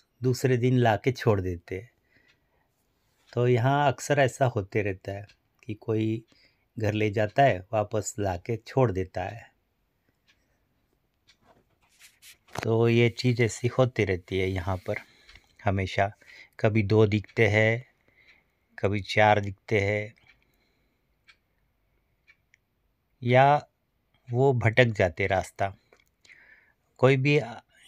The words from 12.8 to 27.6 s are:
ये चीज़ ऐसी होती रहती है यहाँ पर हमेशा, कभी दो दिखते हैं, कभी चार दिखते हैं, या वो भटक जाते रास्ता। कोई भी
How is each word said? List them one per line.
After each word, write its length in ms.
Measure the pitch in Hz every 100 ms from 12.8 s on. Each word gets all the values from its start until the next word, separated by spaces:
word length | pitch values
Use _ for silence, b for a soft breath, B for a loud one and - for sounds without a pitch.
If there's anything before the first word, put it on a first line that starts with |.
| 117
ये 200 | 117 120
चीज़ 300 | - 123 120
ऐसी 240 | 117 - 120
होती 360 | - 127 - 101
रहती 320 | 90 - 95
है 120 | 95
यहाँ 260 | 95 90 92
पर 240 | - 104 - b b b b _
हमेशा, 460 | - 95 95 - 101 - B B B -
कभी 240 | 110 107
दो 220 | 101 110 107
दिखते 400 | 107 - - 110
हैं, 380 | 107 110 117 - _ _ b b b b _ _ -
कभी 240 | 101 104
चार 380 | 95 - 107 104
दिखते 380 | 101 98 - 110
हैं, 320 | 98 104 104 - _ _ _ _ _ _ _ _ _ _ _ _ _ _ _ _ _ _ _ _ _ _ _ _ _ _ _ _ _ _
या 400 | 120 127 139 147 - _ _ _ _ _ -
वो 240 | 120 135 127
भटक 380 | 113 113 123
जाते 340 | 107 92 - 98
रास्ता। 460 | 95 - - 98 101 _ _ _ _ b b b b b b _ _
कोई 180 | 127 135
भी 220 | 139 147 117 113